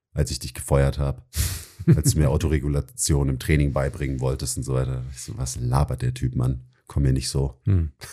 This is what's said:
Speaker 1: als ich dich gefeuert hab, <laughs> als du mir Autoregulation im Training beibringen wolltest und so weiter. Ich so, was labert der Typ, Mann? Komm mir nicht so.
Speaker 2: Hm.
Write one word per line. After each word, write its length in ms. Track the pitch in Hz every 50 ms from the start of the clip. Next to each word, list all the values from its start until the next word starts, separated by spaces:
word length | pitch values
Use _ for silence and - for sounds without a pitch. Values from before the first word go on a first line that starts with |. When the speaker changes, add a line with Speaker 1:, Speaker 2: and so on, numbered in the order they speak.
| _ _ -
Speaker 1:
als 180 | 73 73 -
ich 80 | - -
dich 140 | - - -
gefeuert 440 | - - - 73 69 69 69 - -
hab, 280 | 71 69 - - - _ -
<laughs> 640 | - - - - - - - - - - - -
als 160 | 78 78 - -
du 60 | 78
mir 100 | 76 67
Autoregulation 1000 | 69 78 - 76 76 71 65 73 71 71 71 - - - - - 78 69 71 67
im 100 | 69 123
Training 340 | - - 80 73 73 69 -
beibringen 460 | - 65 62 62 - 73 67 67 64
wolltest 380 | 65 65 131 127 - - - -
und 60 | 120
so 100 | - 65
weiter. 300 | 64 65 64 65 64 62 64
Ich 100 | 64 -
so, 160 | - - 107 -
was 180 | - 64 - 62
labert 420 | 60 62 64 69 71 - 64 64
der 120 | 64 62 64
Typ, 220 | - 65 62 62
Mann? 300 | 62 62 64 65 65 - - _ _ _ -
Komm 160 | - 78 69
mir 100 | 65 65
nicht 160 | 65 65 -
so. 300 | - 69 67 69 - _ -
Speaker 2:
Hm. 260 | - 95 87 82 73 - - - -